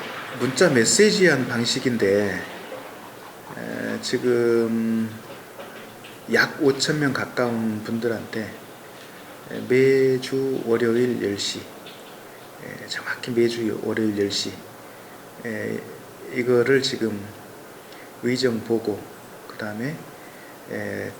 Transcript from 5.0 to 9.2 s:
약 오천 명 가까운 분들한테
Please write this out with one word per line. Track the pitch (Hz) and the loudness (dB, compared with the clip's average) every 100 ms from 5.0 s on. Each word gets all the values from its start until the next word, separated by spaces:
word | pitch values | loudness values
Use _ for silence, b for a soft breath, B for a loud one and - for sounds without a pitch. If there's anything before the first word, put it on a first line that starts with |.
| 113 110 - - - - - - - - - - - | 0 -6 -14 -16 -16 -16 -16 -16 -16 -16 -18 -14 0
약 | 113 120 - | 2 2 2
오천 | 143 135 - 156 | 2 4 2 2
명 | 143 | 2
가까운 | 127 104 - 120 117 113 107 | 0 -2 0 0 0 -2 -2
분들한테 | 107 113 117 107 - 113 107 - - - - B B B | -4 -2 0 -2 -4 -6 -6 -10 -16 -18 -18 B B B